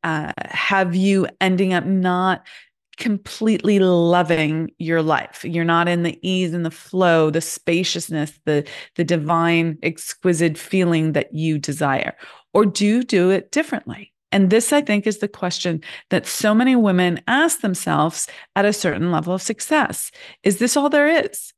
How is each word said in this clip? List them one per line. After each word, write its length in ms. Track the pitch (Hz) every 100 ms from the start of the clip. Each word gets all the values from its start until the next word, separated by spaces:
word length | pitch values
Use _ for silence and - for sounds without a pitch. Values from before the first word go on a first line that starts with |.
uh, 280 | 170 156 151 - -
have 480 | - - 196 190
you 340 | 175 190 196 185 -
ending 320 | 190 185 190
up 120 | 180 175
not 580 | 190 180 180 185 180 - - - _ _ -
completely 800 | 240 202 - - 220 208 - 202
loving 920 | 190 175 170 175 165 165 156 160 160 _
your 240 | 165 165
life. 420 | 156 151 - -
You're 220 | - 170 170
not 240 | 170 170
in 140 | 175
the 140 | 170 -
ease 320 | 185 185 180
and 120 | 170 165
the 60 |
flow, 580 | 160 - 185 185 165 156
the 120 | 160
spaciousness, 960 | 160 - - 170 180 170 - 160 147 - -
the, 200 | 147 143 - - -
the 80 |
divine, 760 | 165 175 151 170 170 170 165 156
exquisite 720 | 170 165 - - 185 165 170 156
feeling 540 | - 190 175 165 160
that 220 | 147 -
you 240 | 151 160 151
desire. 580 | 147 147 147 131 - - - - _
Or 120 | 208 214
do 200 | - 208
you 180 | 226
do 280 | 254 196 180
it 200 | 190 -
differently? 600 | - 320 277 - - 202 _ _
And 180 | 202 190
this, 220 | 220 233
I 80 | 294
think, 260 | 294 208 208
is 120 | 208
the 100 | 202
question 540 | - 180 170 180 160 - - _
that 160 | - -
so 300 | - 214 214
many 220 | 247 247
women 420 | 214 180 180 175 -
ask 320 | 254 330 -
themselves 720 | 214 180 - 151 156 - - - - -
at 80 |
a 80 | 202
certain 400 | 202 220 180 202
level 220 | 160 165
of 80 | 185
success. 680 | - 220 - 311 262 - - - - -
Is 160 | - 202
this 180 | 233 294
all 120 | 285
there 200 | 294 294
is? 420 | 330 - - -